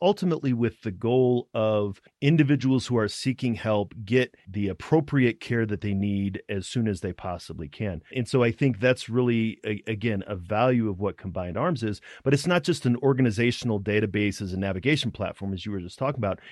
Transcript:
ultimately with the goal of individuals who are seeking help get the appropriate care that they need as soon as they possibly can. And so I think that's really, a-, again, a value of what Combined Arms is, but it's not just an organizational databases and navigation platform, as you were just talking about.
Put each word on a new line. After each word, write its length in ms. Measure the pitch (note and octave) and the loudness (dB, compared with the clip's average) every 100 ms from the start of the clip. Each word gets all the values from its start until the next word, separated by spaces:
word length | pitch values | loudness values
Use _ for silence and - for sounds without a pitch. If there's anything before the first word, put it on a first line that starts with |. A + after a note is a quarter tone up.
ultimately 520 | F3 G#3 F3+ D#3 C#3 | 0 2 0 0 0
with 260 | A#2+ A#2 - | 0 0 -2
the 80 | A2+ | -8
goal 580 | F2+ A#2 B2+ B2+ B2 - | -4 0 4 4 2 0
of 460 | A#2 A2 G#2+ G#2 F#2+ _ _ | 0 0 2 0 -6 _ _
individuals 680 | C#3 D#3+ C#3 C#3+ B2+ C3 - | 4 6 6 4 4 2 2
who 100 | A#2+ | 0
are 120 | G#2 | 0
seeking 460 | - C3+ B2 B2+ G#2+ | -2 -4 -2 -2 -2
help 380 | A2+ G#2+ G2+ - G2+ | 0 0 -2 -8 0
get 280 | B2 B2 _ - | 2 2 _ -10
the 200 | G#2 G2+ | -4 -2
appropriate 720 | A2 - D#3 D3+ C#3+ A#2+ A2+ | -4 0 2 2 2 2 2
care 240 | - A#2 A2 | -2 -2 0
that 160 | G#2 | -2
they 120 | G#2 | -2
need 480 | G2 G2+ G2+ G2 G2 - | 0 0 0 -2 -4 -6
as 180 | G2+ F#2 | -6 -4
soon 220 | B2+ A2 | -2 0
as 140 | F#2+ | -2
they 100 | F#2+ | -4
possibly 560 | E2+ F#2+ F2 - F2+ D2+ | -6 -8 -8 -10 -12 -12
can. 340 | - G#2+ E2 - C3 | -8 -6 -6 -8 -6
And 140 | A#2 | 0
so 140 | C3+ | 2
I 80 | A#2+ | 2
think 280 | A2+ C#3 G#2 | 2 0 2
that's 300 | B2+ B2+ - | 2 2 0
really, 500 | A#2 B2 A#2 A2+ G2+ G#2+ | 0 2 2 0 -2 -6
a-, 180 | G#2+ - | -4 -4
again, 380 | G#2+ A2+ G2+ F#2+ | -4 -2 -2 -4
a 120 | G2 | -8
value 520 | F2 G#2+ B2+ B2+ A2 | -4 0 2 2 0
of 120 | F#2 | -2
what 160 | G2+ - | -4 -4
Combined 400 | G2 F2+ F2+ F2+ | -8 -6 -6 -2
Arms 260 | D#3+ D3 | -2 0
is, 160 | G#2+ G2+ - - | -2 -4 -10 -6
but 100 | C3+ | 0
it's 140 | C#3 F3 | 2 2
not 160 | F3 | 2
just 220 | D#3+ E3 B2+ | 2 0 2
an 100 | A#2+ | 2
organizational 800 | C#3 C3 B2+ G2+ A#2+ A#2 A#2+ G#2 | 2 4 2 2 0 0 -2 -2
databases 720 | G2+ G#2 G#2+ G#2 G#2 G2 G2 | 0 0 0 0 0 -2 -4
and 80 | F#2 | -2
navigation 500 | G2 F#2 C3 D3+ A#2+ | -2 0 0 0 0
platform, 420 | - F#2 - G2 | -4 -6 -6 -6
as 120 | F#2+ G#2 | -6 -6
you 80 | |
were 80 | G2 | -8
just 180 | F2 - | -8 -6
talking 220 | C3 C#3 | -4 -2
about. 180 | G2+ F#2 - | -4 -4 -10